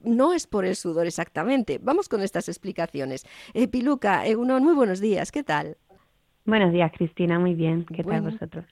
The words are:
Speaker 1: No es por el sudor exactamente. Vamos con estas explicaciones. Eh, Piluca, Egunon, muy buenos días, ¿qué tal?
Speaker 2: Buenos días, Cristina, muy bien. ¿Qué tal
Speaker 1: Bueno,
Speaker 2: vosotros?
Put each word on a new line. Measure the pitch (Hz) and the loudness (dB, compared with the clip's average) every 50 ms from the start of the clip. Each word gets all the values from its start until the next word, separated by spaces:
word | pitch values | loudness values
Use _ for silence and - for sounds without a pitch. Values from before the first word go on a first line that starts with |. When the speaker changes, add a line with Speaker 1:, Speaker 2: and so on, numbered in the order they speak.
Speaker 1:
No | - 226 226 240 262 339 359 | -2 0 2 4 4 4 2
es | 330 - | 0 -2
por | - - 202 185 | -2 -2 -2 0
el | 185 190 | 0 -2
sudor | - - 180 160 165 170 | -2 -4 -4 -2 0 -2
exactamente. | 175 - - 170 - _ - 165 233 277 269 214 - 139 - | -2 -2 -6 -8 -6 _ -4 -2 0 0 0 0 -2 -4 -4
Vamos | - 233 302 392 381 - | -2 0 0 0 0 -2
con | - 208 | -4 -4
estas | 196 - - 170 - - | -4 -4 -4 -6 -6 -6
explicaciones. | 170 - - 190 175 - 165 - - 139 135 131 131 131 - - - - - - - | -12 -10 -10 -10 -6 -6 -6 -6 -6 -8 -6 -6 -8 -10 -12 -16 -20 -20 -20 -8 -2
Eh, | 220 254 | -2 -2
Piluca, | 196 - 254 240 285 285 262 - 202 185 143 - | 0 0 -2 0 0 0 0 2 0 0 2 2
Egunon, | 196 220 233 240 254 262 262 262 | 0 0 0 0 0 2 4 4
muy | 330 339 | 4 6
buenos | 277 247 202 185 190 | 6 4 2 2 0
días, | 202 220 196 - 170 - | 0 0 0 0 -2 -4
¿qué | - 302 277 | -6 -6 -2
tal? | - 151 147 151 151 156 - _ _ - _ _ _ _ _ _ _ _ _ _ | -2 -2 -2 -2 -6 -12 -16 _ _ -20 _ _ _ _ _ _ _ _ _ _
Speaker 2:
Buenos | 214 220 214 196 175 170 | 2 4 4 4 4 4
días, | 175 170 160 - | 4 2 2 0
Cristina, | - 175 160 - - 175 170 170 175 | -2 -4 -4 0 -2 0 0 2 2
muy | 180 180 175 | 2 0 0
bien. | 165 160 160 160 170 170 | 0 0 0 0 -2 -4
¿Qué | 165 165 170 165 | -6 -8 -8 -4
tal | 180 170 160 | -2 -2 -2
Speaker 1:
Bueno, | 160 160 | -2 -4
Speaker 2:
vosotros? | 226 220 - 165 - 156 175 _ | -6 -8 -10 -12 -12 -14 -16 _